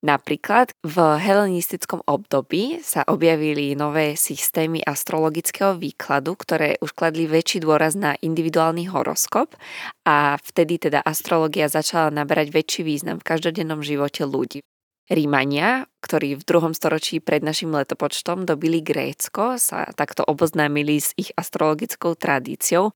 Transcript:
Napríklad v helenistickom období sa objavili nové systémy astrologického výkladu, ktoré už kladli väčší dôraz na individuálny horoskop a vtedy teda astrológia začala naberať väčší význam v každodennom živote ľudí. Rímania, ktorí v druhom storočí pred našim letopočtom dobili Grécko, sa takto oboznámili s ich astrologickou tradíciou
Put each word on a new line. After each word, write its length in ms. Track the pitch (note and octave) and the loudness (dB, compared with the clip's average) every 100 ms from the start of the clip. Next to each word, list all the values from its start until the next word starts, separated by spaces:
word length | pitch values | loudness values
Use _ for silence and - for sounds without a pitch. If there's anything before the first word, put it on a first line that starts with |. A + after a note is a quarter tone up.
Napríklad 720 | D3+ C#3+ - D3+ - G#3+ B3 - | 2 0 2 -4 2 2 2 0
v 160 | D#3+ D#3+ | -6 4
helenistickom 1040 | D#3+ D3+ F#3+ G3 G3+ F3 E3+ F3+ - - | 4 4 4 4 4 0 -2 -6 -6 -6
období 800 | - C#3+ G#3 C#3 C3 D#3+ A#3+ E4+ | -2 -2 0 -2 0 -2 -2 -4
sa 240 | D#4 - C#3 | -4 -2 0
objavili 720 | - E3 E3 D3+ D3 C#3+ C#3+ | 4 4 4 2 0 -2 -2
nové 400 | D3 D3+ D3+ D3+ | -2 0 0 0
systémy 640 | - C#3 - - D#3+ E3 | -4 -2 -4 -2 0 -2
astrologického 960 | - C#3+ - D#3+ D#3+ D#3 - - G3 F#3 | -2 -4 -4 0 0 0 -6 0 0 0
výkladu, 560 | D3 - - C#3+ C#3 | -4 -8 -2 -2 0
ktoré 400 | F#3 - D#3+ D3+ - | -6 -4 0 0 0
už 80 | D3+ | -4
kladli 400 | - E3 D#3+ E3 | -2 -2 0 2
väčší 320 | D#3 E3+ G3+ | 2 2 -2
dôraz 320 | D#3+ D3+ D#3 | 2 4 4
na 240 | F3 D#3 D3 | 0 -2 -2
individuálny 720 | D#3+ E3 E3 E3 D#3+ E3+ F3 | -2 0 0 2 2 0 -4
horoskop 640 | F3 - D#3 - - D4 - - - - - | -2 -2 -2 0 0 -2 -4 -18 -14 -14 -4
a 320 | - D3 D3 C#3+ | 2 4 4 0
vtedy 480 | - - E3 E3+ D#3 | -4 2 2 2 0
teda 160 | C#3+ C#3+ | 0 0
astrológia 640 | D#3 - E3+ D#3+ D#3 D3+ | -4 0 2 2 2 0
začala 400 | D3+ D#3+ E3+ D#3 | 0 0 2 2
naberať 400 | D3 C#3+ D3+ D3+ | 0 0 0 2
väčší 320 | D#3 D#3 - | 0 0 -4
význam 400 | E3 D3 F3 E3+ | -2 -2 -4 -6
v 80 | - | -2
každodennom 480 | D#3+ E3+ E3 D#3+ D#3 | -2 0 -2 -4 -4
živote 480 | D3 C#3+ C#3+ - D3 | -4 -2 -2 -2 -4
ľudí. 400 | C3+ B2+ C#3 - _ _ _ _ | -2 -4 -8 -18 _ _ _ _
Rímania, 800 | D#3+ D3 C#3+ C3+ C#3+ F3+ B3+ C4 _ | 0 2 2 2 2 2 0 -4 _
ktorí 320 | - D#3+ C#3+ | -2 -2 0
v 120 | C#3 - | -6 2
druhom 240 | F3 D#3+ | 2 2
storočí 480 | D#3+ E3 D#3 - E3 | 0 -2 0 -2 -6
pred 240 | - D3+ D3+ | 0 0 0
našim 240 | D#3 E3 | -4 -2
letopočtom 720 | D#3 C3+ - D3 - - F3+ | -2 -2 -2 -4 -4 -6 -4
dobili 400 | F3+ D3+ D#3+ E3 | -2 0 0 0
Grécko, 720 | D#3+ D3 C3+ C#3+ - - A3 | 0 -2 -2 -6 -8 -2 -2
sa 320 | B3+ - - - | 0 -2 -2 -8
takto 320 | - D3 - - | -2 -4 0 0
oboznámili 720 | D3 E3 D#3+ D3 D3 D3 D3+ | 2 2 2 2 2 2 2
s 160 | - | 0
ich 160 | - F#3+ - | -4 -6 -6
astrologickou 800 | F3 - D#3 D3+ A3+ - E3+ E3 | -6 0 2 2 -2 -4 -4 -2
tradíciou 720 | D#3+ C#3 B2+ C#3+ - E3+ G3+ | 0 -2 -2 -6 0 2 2